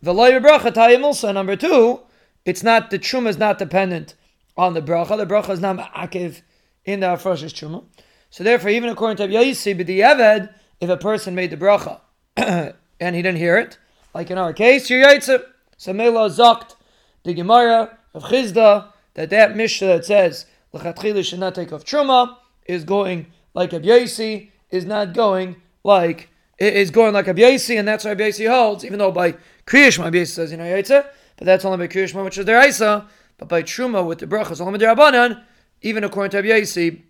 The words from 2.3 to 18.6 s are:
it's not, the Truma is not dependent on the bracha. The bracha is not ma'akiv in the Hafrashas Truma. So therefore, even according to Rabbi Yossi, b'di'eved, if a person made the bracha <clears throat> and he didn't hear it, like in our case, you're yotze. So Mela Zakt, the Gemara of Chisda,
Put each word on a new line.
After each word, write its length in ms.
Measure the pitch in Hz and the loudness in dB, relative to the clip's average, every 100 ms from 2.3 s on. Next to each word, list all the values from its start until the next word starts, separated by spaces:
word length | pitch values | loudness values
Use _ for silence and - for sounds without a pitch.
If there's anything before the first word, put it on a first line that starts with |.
| _ | _
it's 180 | - 175 | -8 -4
not, 280 | 226 226 151 | 0 0 0
the 100 | 190 | -8
Truma 300 | - 254 233 | -6 -4 -4
is 80 | 170 | -2
not 200 | 214 202 | -2 -2
dependent 580 | 175 175 190 170 151 _ _ _ _ - | -2 -2 -2 -6 -12 _ _ _ _ -4
on 160 | 180 | -2
the 80 | 165 | -2
bracha. 340 | 147 170 170 214 | -4 -4 -2 -4
The 80 | 196 | -2
bracha 260 | 208 202 | -2 -2
is 100 | 190 | -6
not 160 | 196 185 | -4 -6
ma'akiv 640 | - - 170 190 175 165 _ _ _ _ | -10 -14 -12 -10 -10 -12 _ _ _ _
in 160 | - 196 | -10 -4
the 80 | 190 | -2
Hafrashas 460 | 175 185 170 160 | -2 -4 -6 -6
Truma. 320 | - 151 175 - _ _ _ _ | -14 -14 -14 -16 _ _ _ _
So 140 | - | -6
therefore, 280 | 185 240 190 | 0 0 0
even 180 | 226 240 | -2 -2
according 260 | 190 220 214 | -4 -4 -4
to 60 | |
Rabbi 280 | 202 214 262 | -2 2 0
Yossi, 220 | 262 - | 0 -4
b'di'eved, 800 | 196 170 185 220 285 226 214 190 _ _ _ | -4 -4 2 4 6 4 4 -2 _ _ _
if 80 | 175 | -4
a 80 | 180 | -4
person 380 | 202 214 208 180 | -2 -4 -6 -6
made 160 | 180 | -6
the 60 | 156 | -2
bracha 440 | 185 202 - - _ _ | 2 2 0 -16 _ _
<clears throat> 160 | _ - | _ -6
and 800 | 240 175 151 - _ _ 175 175 | -2 -2 -4 -12 _ _ -8 -4
he 60 | |
didn't 160 | 180 175 | -4 -2
hear 200 | 170 180 | 0 0
it, 200 | 233 - _ _ _ | 0 -12 _ _ _
like 160 | - 170 | -14 -10
in 80 | 185 | -6
our 140 | 180 | -6
case, 380 | 160 226 269 277 | 0 0 0 -2
you're 160 | 254 269 | 2 6
yotze. 360 | 285 - 262 - _ _ _ | 4 2 -2 -2 _ _ _
So 160 | - | -10
Mela 360 | 190 233 226 214 | -2 0 2 -2
Zakt, 460 | 156 240 226 - _ _ _ _ _ | 4 4 4 -4 _ _ _ _ _
the 100 | 175 | -10
Gemara 640 | 170 175 233 240 226 220 - _ | -8 2 4 4 2 0 -10 _
of 100 | 160 | -18
Chisda, 680 | - 247 240 185 | -4 -2 0 4